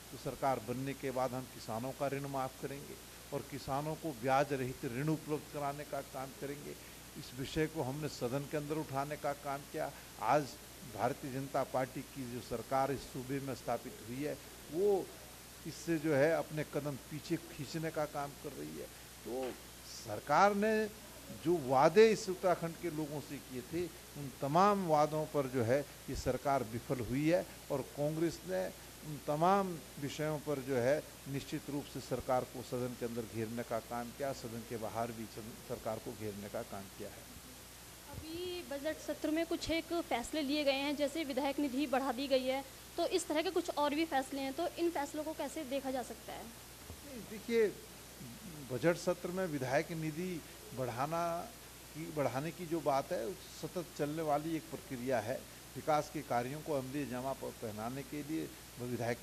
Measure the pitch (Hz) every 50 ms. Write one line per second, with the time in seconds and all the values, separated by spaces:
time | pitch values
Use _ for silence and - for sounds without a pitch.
0 | - - - 123 - 147 123 120 - 139 131 123 107 113 123 127 135 139 139 135
1 | - 135 123 131 127 131 120 131 131 113 - 107 - - 113 110 120 135 131 -
2 | 147 139 139 139 143 143 139 135 131 131 - - - 135 139 143 147 - - -
3 | - - - - - - - 139 - - - 131 - - 135 139 151 156 156 156
4 | - 165 135 113 127 135 131 135 147 135 143 131 131 123 131 - - 139 117 120
5 | 143 156 156 143 - 147 151 147 123 - - 147 147 139 143 151 147 - - 139
6 | 135 - - 135 131 135 123 - 147 139 143 143 151 151 143 - - - - -
7 | - - - - 139 - - 123 135 113 - 160 156 151 156 165 139 123 131 151
8 | 151 135 - - 131 120 120 143 143 135 - 151 147 143 156 156 156 131 131 135
9 | 143 147 151 143 - 147 143 - - 147 139 139 143 - - 156 147 143 - -
10 | - - - - 104 110 127 151 147 120 - - - - - - - - - 98
11 | 104 123 139 - - 143 123 135 139 139 - 147 131 - - 131 131 123 - 147
12 | 131 - - 139 131 120 120 123 107 - 127 113 110 - 139 135 135 135 143 113
13 | - - - 131 123 123 139 139 131 135 127 110 - - 120 117 - 131 - -
14 | 113 107 120 131 147 147 135 135 - - - - - - 143 165 196 208 202 185
15 | 139 123 - - - - - - - - - - - 165 - - - 165 165 160
16 | 143 160 151 131 139 160 165 151 139 - 151 156 147 - - 156 135 147 143 117
17 | - - 151 147 - - 170 156 - - - - 143 120 - 165 160 160 151 160
18 | 151 147 - 147 143 143 139 - - 151 127 139 151 151 156 143 131 - - -
19 | - - - - - 107 117 131 131 123 110 - - - - - - - - -
20 | - 110 104 107 - - 143 160 190 202 208 202 202 220 220 214 220 214 208 -
21 | - - - - - - 131 110 - 156 175 170 135 120 135 127 143 165 160 202
22 | 220 226 208 - - - 180 175 - 185 170 - 165 165 165 - - 175 151 151
23 | 156 143 151 147 - - 175 220 208 - 127 127 117 - 160 165 180 165 - -
24 | - - - 147 143 135 120 - - 139 147 170 190 208 208 196 190 170 156 147
25 | 151 147 151 156 156 147 - 147 139 131 123 135 117 110 123 143 139 - - -
26 | - - 135 120 - 139 123 123 - 143 139 135 123 107 113 117 - - 139 127
27 | 117 104 117 135 151 156 170 185 185 - - - - - 151 139 123 - - -
28 | 147 151 160 156 165 170 143 - - 170 185 185 185 180 185 - - - - -
29 | - 151 151 135 - - 147 151 160 180 196 202 196 190 175 156 127 - - -
30 | 139 139 - - 151 156 156 147 117 151 147 135 127 123 139 123 117 127 143 202
31 | - - - - - 135 139 139 - - - 151 - - 139 147 127 - - 139
32 | 120 - 135 120 120 - 131 127 120 - - 127 113 - - 123 123 123 123 110
33 | 123 120 117 120 113 101 98 113 113 107 120 117 117 - 120 113 110 - 120 120
34 | 120 120 117 - 139 139 135 - - 120 113 117 110 - 123 110 110 107 95 110
35 | 117 117 117 110 113 101 - 117 107 110 120 - - - 123 104 - 117 110 110
36 | - 131 123 101 107 107 101 101 101 104 - 117 117 - - 98 98 95 - -
37 | 107 98 - - - - - - - - - - - - - - - - - -
38 | - - 285 - - 311 320 339 359 359 349 359 330 247 277 285 269 311 311 302
39 | - - 302 294 - 311 311 320 339 330 339 311 - - 311 330 311 - 330 339
40 | 320 - 262 233 240 - - 302 302 262 285 302 294 277 269 269 277 294 294 262
41 | 294 277 - 330 330 262 277 233 285 277 277 - 294 285 233 262 294 247 247 254
42 | 269 277 247 226 277 277 269 262 254 262 262 269 277 - - - - - - -
43 | 339 - - 359 - - 311 302 330 370 320 359 330 - 330 - 294 294 277 294
44 | 330 320 294 269 262 - - 269 269 269 269 330 339 349 - - 339 349 330 311
45 | 285 285 - 302 302 302 320 - 311 269 - 320 320 254 262 277 262 269 262 262
46 | 233 - 226 - - - - - - 233 233 - - - - - - - - -
47 | - 285 277 240 185 - 214 220 202 - 233 226 220 196 143 - - - - -
48 | - - - - - 123 117 - - 185 165 151 143 113 127 120 107 165 175 165
49 | - - 175 170 - 180 175 190 190 175 151 143 127 127 127 147 165 - 175 160
50 | 156 156 156 156 180 185 180 156 - - - - - - - 123 131 123 117 120
51 | 135 147 165 170 170 170 170 170 - - - - - - - - - - - 151
52 | 160 170 160 151 139 127 113 131 147 165 165 - 180 160 160 165 143 143 139 135
53 | 139 - 180 139 113 208 185 - - - - - - 156 - 185 165 - - -
54 | 151 143 147 160 165 151 143 147 151 165 165 156 135 - - - - - 139 123
55 | 120 127 131 117 101 110 127 - - - - - - - - 135 120 - 151 151
56 | 147 - - 156 139 - 131 120 120 123 139 156 151 - 156 139 127 131 131 147
57 | 143 120 120 123 123 135 135 - 127 123 120 - - 113 104 104 107 120 127 135
58 | 139 135 - 147 143 139 156 160 156 127 - - - - - - 120 123 123 107
59 | 120 113 123 120